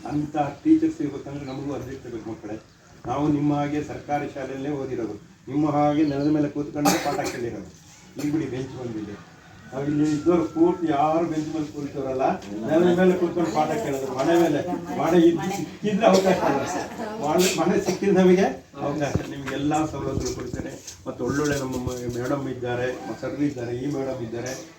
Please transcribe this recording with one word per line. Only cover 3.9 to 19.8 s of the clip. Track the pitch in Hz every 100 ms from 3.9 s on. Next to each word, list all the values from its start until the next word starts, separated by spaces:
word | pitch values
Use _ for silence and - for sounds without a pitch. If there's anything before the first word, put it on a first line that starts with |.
ಸರ್ಕಾರಿ | 123 - 147 139 143
ಶಾಲೆಯಲ್ಲೇ | 131 135 139 143
ಓದಿರೋದು, | 127 120 107 104 - - -
ನಿಮ್ಮ | 143 156 143
ಹಾಗೆ | 147 147 156
ನೆಲದ | 139 147 151
ಮೇಲೆ | 147 147
ಕೂತ್ಕೊಂಡೇ | 143 147 147 156 143
ಪಾಠ | 143 -
ಕೇಳಿರೋದು. | 135 120 104 92 - - - - 143
ಈಗ | 147
ಬಿಡಿ | 151 120
ಬೆಂಚ್ | 127 131 120
ಬಂದಿದೆ, | 117 110 98 101 - - - - -
ನಾವು | 139 143
ಇಲ್ಲಿ | 151 151 147
ಇದ್ದವ್ರು | 165 170 156 160
ಪೂರ್ತಿ | 175 185 160 143
ಯಾರು | 156 165 151
ಬೆಂಚ್ | 156 151
ಮೇಲೆ | 156 147 147
ಕೂರ್ತವ್ರಲ್ಲ, | 135 143 131 131 - 196 101 104 123
ನೆಲದ | 160 180 175
ಮೇಲೆ | 185 170
ಕೂತ್ಕೊಂಡು | 170 156 160 156
ಪಾಠ | 151 151 147
ಕೇಳೋದು. | 135 135 127
ಮನೆ | 165 170
ಮೇಲೆ, | 160 147 156 170 170 127
ಮನೆ | 156 175 170
ಇದ್ದು | 165 185 196
ಸಿಕ್ಕಿದ್ರೆ | - - 202 196 208
ಅವಕಾಶ | 190 190 180 160
ಇಲ್ಲ, | 139 117 - - - - -
ಮನೆ, | 147 170 185 156
ಮನೆ | 165 185 -
ಸಿಕ್ಕಿದ್ರೆ | - 196 185
ನಮಗೆ | 185 180 247 - - -
ಅವಕಾಶ. | 139 151 139 127 - 151
ನಿಮಗೆಲ್ಲ | 135 135 143 156